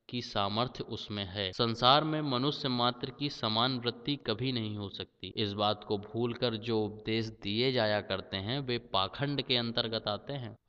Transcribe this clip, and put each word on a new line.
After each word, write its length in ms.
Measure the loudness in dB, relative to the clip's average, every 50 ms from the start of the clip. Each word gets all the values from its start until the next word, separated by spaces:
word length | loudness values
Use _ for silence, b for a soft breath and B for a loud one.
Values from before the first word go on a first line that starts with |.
| -8 -6
की 140 | -6 -6 -6
सामर्थ्य 600 | -2 0 0 2 2 2 2 0 0 -2 -6 -8
उसमें 400 | -6 -6 -8 -6 -6 -6 -4 -4
है। 280 | -4 -4 -4 -2 -2 0
संसार 520 | 2 2 2 2 6 6 8 8 8 6
में 180 | 4 0 0 0
मनुष्य 460 | 0 0 2 2 0 0 0 -2 -2
मात्र 420 | 2 2 2 2 2 0 -4 -8
की 200 | -6 -4 -4 -4
समान 480 | -4 -2 -2 0 2 2 2 2 2 0
वृत्ति 380 | -2 -2 -4 -2 -2 -4 -4
कभी 360 | -2 -2 -2 -2 0 0 -2 0
नहीं 240 | -2 -2 -2 -4
हो 120 | -4 -6 -6
सकती। 440 | -6 -8 -10 -12 _ _ -12 -8 -4
इस 160 | -2 -2 -2 0
बात 320 | 2 2 2 2 0 0
को 140 | -2 -2 -2
भूलकर 560 | -2 -4 -2 0 0 0 0 0 0 0 0
जो 300 | 0 0 0 2 2 2
उपदेश 420 | 0 -2 -4 -4 0 0 0 0
दिए 460 | -2 -6 -6 -4 -2 0 2 2 2 4
जाया 280 | 4 4 4 4 2
करते 360 | 2 0 -2 -4 -2 -4 -6
हैं, 240 | -4 -2 -2 -2 -2
वे 180 | -2 -2 -2 -2
पाखंड 640 | -2 0 0 2 2 0 0 -2 -2 0 0 -2 0
के 140 | 0 2
अंतर्गत 520 | 2 2 0 0 -2 -2 -2 -2 -2 -2 -2
आते 240 | -4 -4 -4 -6 -8
हैं। 240 | -8 -8 -10 -12 -14 _